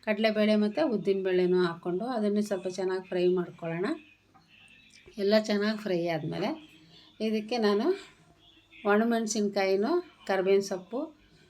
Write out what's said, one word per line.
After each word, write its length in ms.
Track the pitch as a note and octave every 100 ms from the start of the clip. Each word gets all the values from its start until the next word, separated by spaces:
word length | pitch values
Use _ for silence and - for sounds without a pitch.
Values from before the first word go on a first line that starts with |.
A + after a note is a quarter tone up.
ಕಡಲೆಬೇಳೆ 520 | - G#3 A3 G#3+ G#3 G#3+
ಮತ್ತು 360 | G#3 G#3 D#4
ಉದ್ದಿನಬೇಳೆನೂ 680 | G#3+ F3 G3 F#3+ F3+ F3+ F3+
ಹಾಕ್ಕೊಂಡು 420 | F3+ E3 F3+ F3+
ಅದನ್ನು 380 | A#3 B3 G#3 G#3
ಸ್ವಲ್ಪ 260 | G#3 F#3+ F#3
ಚೆನ್ನಾಗಿ 400 | F#3 F#3 F#3+ F#3
ಫ್ರೈ 200 | F3+ F3+
ಮಾಡ್ಕೊಳ್ಳೋಣ. 520 | F3+ E3+ C#3+ E3 E3 G#3 E4 - _ _ - _ - - - - - - -
ಎಲ್ಲ 160 | G3 G#3+
ಚೆನ್ನಾಗಿ 400 | G#3+ G#3 G#3 A3
ಫ್ರೈ 280 | G3+ F3 E3+
ಆದಮೇಲೆ 720 | D#3+ D#3 E3 G3+ D#4+ - - - - - _
ಇದಕ್ಕೆ 380 | A3 A3 G#3+ B3
ನಾನು 400 | G#3 G3+ C4+ G4 - _ _ _ - _ _ - G#3
ಒಣಮೆಣಸಿನ್ಕಾಯಿನೂ 1160 | G#3 A#3 A#3 A3 A3 G#3 G3+ F#3+ F#3+ A3 F4 F4+ _ -
ಕರಿಬೇವಿನ 340 | F#3+ F#3 G3
ಸೊಪ್ಪು 400 | G3+ F#3 F#3 A#3+ D#4 - _ _